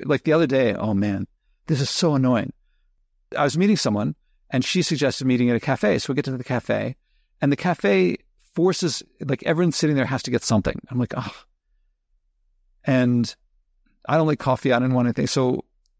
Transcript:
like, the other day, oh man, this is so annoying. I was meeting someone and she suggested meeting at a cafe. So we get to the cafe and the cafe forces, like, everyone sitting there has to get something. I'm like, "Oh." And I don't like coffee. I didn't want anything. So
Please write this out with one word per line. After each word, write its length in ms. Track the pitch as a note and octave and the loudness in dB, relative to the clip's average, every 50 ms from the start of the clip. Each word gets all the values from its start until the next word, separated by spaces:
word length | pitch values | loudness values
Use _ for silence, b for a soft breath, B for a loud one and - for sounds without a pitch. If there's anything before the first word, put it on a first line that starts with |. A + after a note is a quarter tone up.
| - | -2
like, 160 | - - C3 - | -2 -2 0 2
the 100 | D#3+ D3+ | 2 2
other 140 | E3 E3 | 2 2
day, 260 | B2+ C3+ C3 B2+ A2 G2 | 2 2 2 2 2 0
oh 220 | - - A2 G2+ | -2 -2 -2 0
man, 320 | G2 G2+ G#2 G2 G2 - - _ _ _ _ _ _ _ | 0 0 0 -2 -4 -6 -10 _ _ _ _ _ _ _
this 140 | - D#3 B2 | -4 -2 -2
is 80 | C3+ - | -2 -2
so 240 | - - F3+ D#3+ D3 | -2 0 0 2 2
annoying. 360 | C3+ C3 B2+ B2 G#2+ - - - _ _ _ _ _ _ _ _ _ _ _ _ _ _ _ - | 2 2 2 2 0 -2 -4 -10 _ _ _ _ _ _ _ _ _ _ _ _ _ _ _ -2
I 60 | C#3+ D3 | 0 0
was 160 | C#3+ C3 E3 | 0 2 2
meeting 180 | F#3+ G#3 G#3 | 2 2 2
someone 380 | - - A#2+ G#2 G2+ G#2+ C#3+ D3+ - _ _ _ _ _ _ | 2 0 0 0 0 -2 -4 -6 -8 _ _ _ _ _ _
and 160 | - B2+ B2+ | -2 -2 -2
she 160 | - - F#3 | 0 0 -2
suggested 440 | E3 - E3 C3 C#3+ C3 - - C3 | 0 0 -2 0 0 -2 -2 0 0
meeting 260 | C3 B2+ A#2+ B2 A#2+ | 0 2 2 2 2
at 40 | A#2+ | 2
a 40 | A2+ | 0
cafe. 400 | - C#3+ C3+ - - G#3 F3+ - | 0 -2 -2 0 2 0 0 0
So 120 | - - | -2 -2
we 40 | C3 | -4
get 100 | C#3+ - | -4 -4
to 100 | C3+ C3 | -4 -8
the 80 | B2 B2 | -8 -6
cafe 520 | - B2+ A#2+ - - A2 G#2 G#2+ A#2 C3 - _ _ _ _ _ _ _ _ | -4 -4 -4 -2 -2 -2 -2 -2 -6 -8 -12 _ _ _ _ _ _ _ _
and 100 | D#3 C#3 | 0 0
the 60 | C#3+ | 0
cafe 600 | - - F3+ F3 - - G3+ G3 F#3+ F#3 F3 - - _ _ _ _ _ _ _ | 0 0 -2 -2 0 0 2 2 2 2 0 -2 -6 _ _ _ _ _ _ _
forces, 500 | D#3+ F3 F#3+ E3+ - F#3 D#3 - - - _ _ _ | 0 0 0 0 0 -2 -4 -4 -6 -10 _ _ _
like, 220 | - C3 C3+ - - | -6 -4 -4 -4 -2
everyone 280 | - D#3+ D#3+ F3+ E3+ | -2 0 2 0 0
sitting 240 | - - E3 D3+ D3 | 0 0 0 0 2
there 100 | C3+ B2 | 0 0
has 180 | - C#3 A#2 - | -2 -4 -6 -4
to 80 | B2+ | -2
get 120 | A#2+ A2+ - | -4 -2 0
something. 360 | - A#2+ G#2 - - - G1+ - - | 0 0 0 0 -2 -6 -6 -12 -6
I'm 100 | B2 B2 | -4 -4
like, 140 | B2 - - | -4 -4 -4
"Oh." 200 | B2+ G#2+ G2 - - - _ _ _ _ _ _ _ _ _ _ _ _ _ _ _ _ _ _ _ _ _ _ _ _ _ _ _ - | -8 -8 -8 -12 -16 -20 _ _ _ _ _ _ _ _ _ _ _ _ _ _ _ _ _ _ _ _ _ _ _ _ _ _ _ -2
And 520 | - C3 B2+ B2 B2 B2 A#2+ A#2 - - - _ _ _ _ _ _ _ _ _ _ _ _ - | 0 2 4 4 4 4 2 0 0 -4 -14 _ _ _ _ _ _ _ _ _ _ _ _ -4
I 100 | - C#3 | 0 0
don't 100 | D#3+ D#3+ | 2 2
like 120 | D#3 D3 - | 2 0 0
coffee. 320 | - C#3 B2+ - - C3+ | 0 -2 -2 0 2 0
I 80 | B2 A#2+ | 2 2
didn't 140 | B2+ C3 B2+ | 2 2 2
want 120 | B2 A#2+ | 2 0
anything. 200 | A#2+ A2 - C#3 | 0 0 -2 -4
So 380 | - - C#3+ C3 B2+ C3 C3 - _ _ _ _ _ _ | -2 0 0 0 0 -2 -2 -6 _ _ _ _ _ _